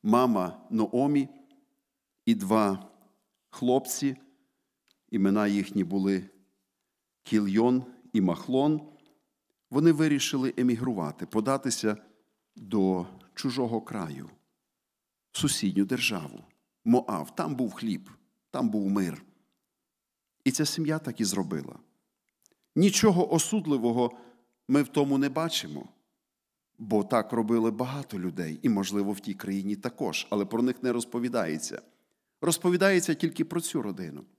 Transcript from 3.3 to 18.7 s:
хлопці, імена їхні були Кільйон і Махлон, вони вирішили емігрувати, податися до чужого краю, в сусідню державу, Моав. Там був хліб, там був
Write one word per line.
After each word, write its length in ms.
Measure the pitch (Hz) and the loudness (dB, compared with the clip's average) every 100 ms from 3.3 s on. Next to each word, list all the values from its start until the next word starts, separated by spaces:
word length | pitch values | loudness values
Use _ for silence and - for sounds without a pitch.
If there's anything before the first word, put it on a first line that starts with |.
| _ _ | _ _
хлопці, 680 | - 123 131 135 - 139 131 _ _ _ _ _ _ _ _ _ | -4 2 2 0 -4 -4 -6 _ _ _ _ _ _ _ _ _
імена 380 | 113 98 104 104 | 2 2 4 2
їхні 360 | 101 98 104 | 0 -2 -2
були 460 | 87 98 98 95 95 _ _ _ _ _ _ _ _ _ | 0 0 2 0 -2 _ _ _ _ _ _ _ _ _
Кільйон 640 | - 107 101 101 120 127 127 - - | -2 0 2 4 4 2 -2 -18 -4
і 80 | 110 | 0
Махлон, 600 | 95 82 - 131 147 156 - - _ _ _ _ _ _ _ | 2 0 -2 0 2 0 -6 -20 _ _ _ _ _ _ _
вони 220 | 131 160 | 4 6
вирішили 600 | 151 156 143 - 139 131 - | 6 4 2 0 -2 -2 2
емігрувати, 680 | 123 117 127 104 76 - 87 | 2 2 -2 -2 -4 -6 -4
податися 720 | 107 113 135 135 - 107 104 - _ _ _ _ - | -2 0 0 -2 -2 -2 -4 -10 _ _ _ _ -20
до 520 | 98 107 95 92 87 - - | -4 0 2 0 -4 -14 -20
чужого 480 | - 135 123 120 117 | -8 -6 -2 -2 -4
краю, 480 | - 110 82 69 - - _ _ _ _ _ _ _ _ _ | -6 -8 -8 -10 -14 -20 _ _ _ _ _ _ _ _ _
в 60 | - | -4
сусідню 480 | 147 - 98 95 98 | -2 0 0 2 0
державу, 580 | 123 - 98 76 53 - _ _ _ 113 | 0 -2 -4 -10 -16 -20 _ _ _ 2
Моав. 500 | 123 123 95 76 - | 2 2 -6 -6 -6
Там 200 | 156 131 | -4 -2
був 180 | 117 | -4
хліб, 360 | - 113 90 - - _ _ _ | -4 -6 -6 -8 -20 _ _ _
там 180 | - | -4
був 200 | 120 | -2